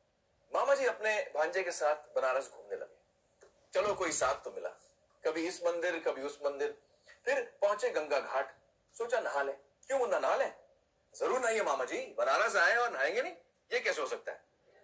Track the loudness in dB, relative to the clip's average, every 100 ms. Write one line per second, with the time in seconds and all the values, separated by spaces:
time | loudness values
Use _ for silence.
0 | _ _ _ _ -4 0 2 4 2 0
1 | 0 0 -2 -2 0 0 -2 0 0 0
2 | -2 0 2 0 -2 -12 -10 -10 -10 -16
3 | _ _ _ _ -20 _ _ 0 2 0
4 | 0 2 0 0 -6 -8 -8 -10 -20 _
5 | _ _ -2 -2 -2 -2 -2 0 -2 0
6 | -2 -2 -6 -4 -4 -2 -4 -4 _ _
7 | -20 -10 -2 -2 -2 0 0 2 0 0
8 | 0 0 0 -4 -4 -8 _ _ _ -8
9 | -2 0 0 -2 -2 -4 -12 _ -2 0
10 | 2 2 2 2 0 -4 -20 _ _ _
11 | _ -4 0 2 2 2 2 0 -2 -4
12 | -6 -2 2 4 4 4 4 4 2 0
13 | 0 0 -4 -8 _ _ -4 -2 0 0
14 | -2 -4 -8 -12 _ _ _ -20